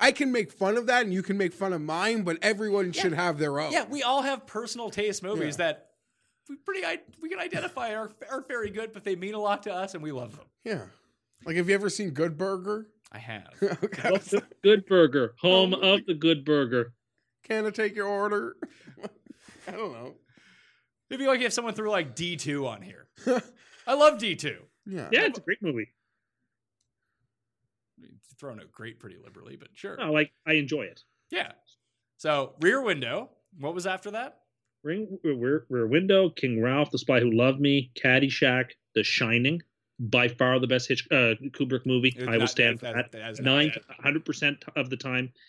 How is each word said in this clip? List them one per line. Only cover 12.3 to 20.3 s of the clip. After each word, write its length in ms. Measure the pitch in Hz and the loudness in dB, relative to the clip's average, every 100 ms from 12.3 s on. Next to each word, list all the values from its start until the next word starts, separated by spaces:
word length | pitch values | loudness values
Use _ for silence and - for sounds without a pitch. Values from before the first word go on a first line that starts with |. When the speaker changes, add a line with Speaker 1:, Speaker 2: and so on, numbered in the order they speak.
| 151 | -2
Speaker 1:
Burger? 520 | 190 190 190 214 214 _ _ | -4 -4 -4 -6 -8 _ _
Speaker 2:
I 60 | 110 | -16
have. 360 | 117 107 85 - | -12 -14 -12 -2
Speaker 1:
<laughs> 20 | 202 170 | -2 -2
Okay. 260 | 214 151 220 | -6 -2 0
Speaker 3:
Welcome 180 | 196 - 202 | 0 0 -4
to 20 | - - | -4 2
Good 220 | 196 208 - | 6 6 6
Burger, 480 | 185 151 139 117 - | 6 6 4 0 0
home 320 | 180 185 185 | 4 6 4
Speaker 1:
Oh, 200 | 185 190 | 4 4
Speaker 3:
of 120 | 202 - | 4 2
the 80 | |
Good 300 | 156 165 151 | 2 2 2
Burger. 480 | 143 147 123 123 117 - _ _ _ _ | 2 2 2 0 -2 -8 _ _ _ _
Speaker 1:
Can 200 | - 220 | -4 -2
I 60 | 214 | -2
take 240 | 214 214 | -2 -2
your 140 | 208 202 | -2 -2
order? 480 | 202 208 208 233 - - _ - - - | 0 0 -2 -4 -10 -14 _ -20 -16 -16
<laughs> 540 | _ - - - - - | _ -20 -20 -20 -18 -12
I 20 | |
don't 220 | 214 196 | -8 -8
know. 240 | 117 127 175 _ | -10 -14 -18 _